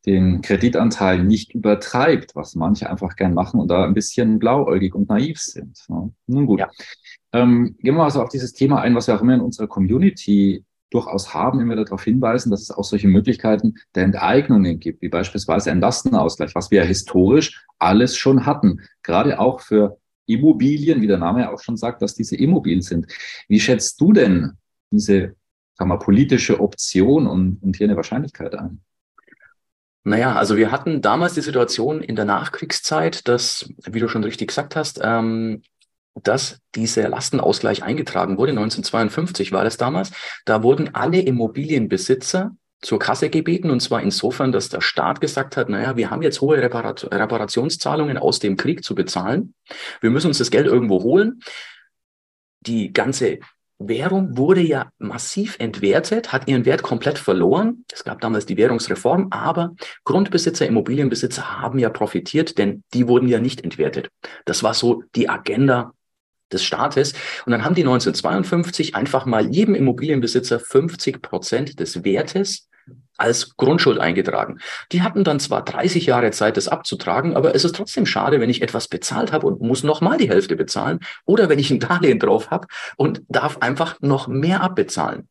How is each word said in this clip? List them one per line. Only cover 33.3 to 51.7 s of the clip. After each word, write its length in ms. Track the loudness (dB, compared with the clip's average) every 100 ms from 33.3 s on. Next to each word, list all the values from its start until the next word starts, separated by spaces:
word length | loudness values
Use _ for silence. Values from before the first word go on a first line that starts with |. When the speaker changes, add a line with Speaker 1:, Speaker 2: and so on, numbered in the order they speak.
| 0 0 -6 -12 -16 -10
Speaker 2:
wie 140 | -4
du 80 | -2
schon 160 | -2
richtig 240 | -4 -6 -6
gesagt 280 | -6 -6 -6
hast, 240 | -6 -4
ähm, 580 | -2 0 -2 -2 -4 -8 _ _ _ _ _ -8
dass 360 | -2 -2 -2 -12 _
dieser 340 | -6 -2 -2 -2
Lastenausgleich 760 | -4 -4 0 0 0 -2 -2
eingetragen 540 | -4 -6 -4 -4 -2 0
wurde. 160 | -2
Neunzehnhundertzweiundfünfzig 960 | 0 -4 -4 -4 -2 -2 -2 -6 -6 -4
war 120 | -2
das 140 | -2 -2
damals. 340 | -4 -2 -6 -10 -16 -12 -2
Da 180 | 2
wurden 320 | 4 2 0 -2
alle 240 | 0 2
Immobilienbesitzer 1300 | 2 0 -2 -4 -2 -2 0 -2 0 -2 0 -4 -4 -8 _ _
zur 180 | -4 -2
Kasse 300 | 0 -2 0
gebeten, 400 | 0 0 -2 0
und 120 | -2
zwar 200 | 0 -2
insofern, 500 | -2 -2 -4 -2 0
dass 180 | 0 -4
der 120 | -4
Staat 400 | -4 -2 -2 -2
gesagt 340 | -4 -4 -6 -4
hat, 140 | -4
„Naja, 280 | -4 -4 -4
wir 120 | -4
haben 120 | -2
jetzt 200 | -2 0
hohe 160 | 2 2
Reparat-, 560 | 0 -2 -6 -8 -6
Reparationszahlungen 1040 | -4 -2 -2 -2 -2 -2 -4 -4 -2 -2 0
aus 220 | 0 0
dem 180 | -2 -2
Krieg 260 | -2 -4
zu 120 | -6 -4
bezahlen. 580 | -4 -2 -2 -2 -4 _ _ -16 -16 -2
Wir 80 | 0
müssen 180 | 2 0
uns 120 | 0
das 100 | 2
Geld 160 | 2 4
irgendwo 380 | 2 2 0
holen.“ 380 | 4 2 2 -2 -16 -18 -18